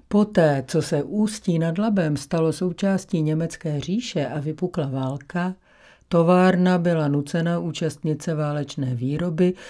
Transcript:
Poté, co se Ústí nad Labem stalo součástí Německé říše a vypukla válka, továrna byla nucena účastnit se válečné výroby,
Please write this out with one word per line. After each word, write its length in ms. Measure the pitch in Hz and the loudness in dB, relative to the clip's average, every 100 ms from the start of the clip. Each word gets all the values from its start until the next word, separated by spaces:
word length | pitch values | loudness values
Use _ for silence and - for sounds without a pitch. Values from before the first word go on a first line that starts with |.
| - | -2
Poté, 560 | 208 208 208 160 139 127 | 2 2 4 4 2 0
co 140 | 165 | -2
se 220 | - 151 | 0 -2
Ústí 560 | 143 196 214 - - 165 | -2 -2 -2 -2 -2 0
nad 180 | 165 165 | 0 0
Labem 400 | 220 202 160 143 | 0 0 0 -2
stalo 360 | - 170 160 | -2 0 0
součástí 680 | 156 185 170 196 190 - 170 | 0 -4 -2 0 0 0 -2
Německé 580 | 156 156 165 - 160 147 | 0 0 -2 -6 -6 -4
říše 480 | 139 208 240 170 135 | -2 -4 -4 -4 -4
a 120 | 147 | -4
vypukla 480 | 147 156 180 180 143 | -6 -4 -4 -2 -4
válka, 680 | 135 131 139 - 175 180 185 _ _ - _ - | -2 -4 -6 -6 -4 -4 -6 _ _ -20 _ -2
továrna 680 | 170 170 180 185 180 180 180 | 2 6 6 6 4 4 4
byla 300 | 175 165 147 | 2 2 2
nucena 520 | 143 143 170 165 170 | 0 0 -2 0 -2
účastnit 640 | 170 156 160 156 160 151 | -4 -4 -4 -4 -4 -4
se 120 | - | -2
válečné 640 | 156 147 147 139 - 131 120 | -2 -2 -4 -6 -4 -4 -2
výroby, 580 | 131 147 175 160 180 185 | -2 -2 -2 2 2 0